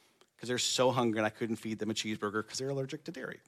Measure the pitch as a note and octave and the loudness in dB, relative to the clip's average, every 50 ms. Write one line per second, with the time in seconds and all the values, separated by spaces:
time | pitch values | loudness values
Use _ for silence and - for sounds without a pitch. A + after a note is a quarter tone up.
0 | _ _ _ _ - _ _ - - A#2 B2 A2+ - - - - B2+ C3 A#2 B2 | _ _ _ _ -20 _ _ -12 -4 -2 -2 0 0 0 4 6 6 6 6 6
1 | A#2+ A#2 G#2+ A2 G#2+ A2 - - B2 A2 A2+ - - A2+ A2 - G#2+ G#2+ A2 - | 4 4 4 4 2 2 2 0 -2 -2 -2 -4 -2 -6 -4 -2 -2 -2 -2 -2
2 | - A2 G#2+ - G#2 G#2 G2 G#2+ G#2 - - - C3 C3+ C#3 C#3 C3+ C3 D#3 D3 | -2 -2 -4 -2 -2 -2 0 -2 -4 -2 -6 -6 -4 -2 -2 -2 -4 -4 -6 -8
3 | - - F3 B3+ - - - - _ | -8 -10 -10 -8 -8 -8 -10 -10 _